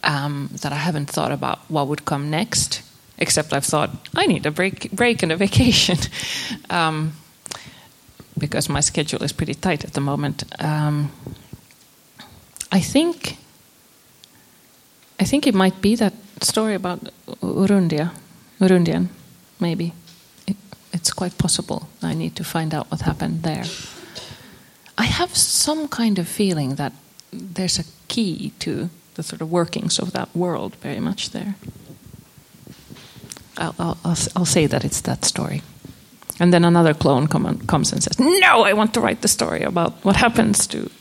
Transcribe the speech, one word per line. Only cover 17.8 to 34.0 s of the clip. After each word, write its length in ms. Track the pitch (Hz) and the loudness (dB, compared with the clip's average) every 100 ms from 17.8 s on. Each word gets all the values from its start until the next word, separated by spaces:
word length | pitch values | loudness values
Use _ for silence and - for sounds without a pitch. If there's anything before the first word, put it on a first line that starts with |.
| 170 151 170 - - - - - | 4 2 -2 -4 -20 -20 -20 2
Urundian, 480 | 190 185 165 160 180 - - - _ _ | 6 6 6 2 0 -4 -20 -20 _ _
maybe. 340 | 170 165 170 - - - - - - | -2 -2 -4 -8 -20 -20 -20 -16 -8
It, 100 | 196 - - _ | -8 -8 -20 _
it's 180 | 170 - | -4 -4
quite 240 | - 180 - | -2 -6 -2
possible. 520 | 170 - 165 - 156 - | 0 0 -2 -6 -8 -8
I 120 | 165 | -4
need 200 | 160 165 160 | -2 -4 -6
to 80 | |
find 280 | 165 170 160 | -6 -4 -2
out 180 | 151 - | -4 -4
what 120 | 139 | -4
happened 400 | 160 151 151 165 | -4 -2 -4 -2
there. 220 | 165 151 160 - - - - - - - - - - _ - - | -4 -4 -6 -10 -14 -18 -18 -18 -16 -18 -20 -20 -20 _ -14 -4
I 80 | |
have 320 | 233 - 359 - | -2 0 -2 0
some 520 | - - - 311 294 | 0 0 0 0 -2
kind 300 | - 226 190 | 0 2 2
of 80 | 165 | -2
feeling 480 | - 202 160 135 139 | 0 0 2 -2 -2
that 160 | 143 - _ - _ | -4 -6 _ -20 _
there's 460 | - 190 170 185 - | -16 -10 -4 -2 -2
a 60 | 165 - _ | -4 -14 _
key 440 | - 208 160 - - | -2 -2 -2 -8 -8
to 280 | - - 175 - _ | -6 -4 -6 -8 _
the 80 | - | -12
sort 180 | 160 165 | -10 -8
of 80 | 160 | -2
workings 480 | 175 170 - 170 - | 0 0 -2 -2 -2
of 140 | 180 | -2
that 160 | - - | -6 -6
world 420 | 170 180 156 95 - | -2 -2 -2 -6 -8
very 180 | 139 - | -8 -6
much 300 | 156 196 - | -4 -4 -6
there. 240 | - 208 196 - - - - - - - - _ - - - - - - - - - - - | -8 -8 -8 -12 -18 -20 -20 -20 -20 -20 -20 _ -20 -20 -20 -20 -20 -20 -20 -18 -18 -16 -8
I'll, 160 | 165 160 | -8 -4
I'll, 200 | 170 - | -6 -4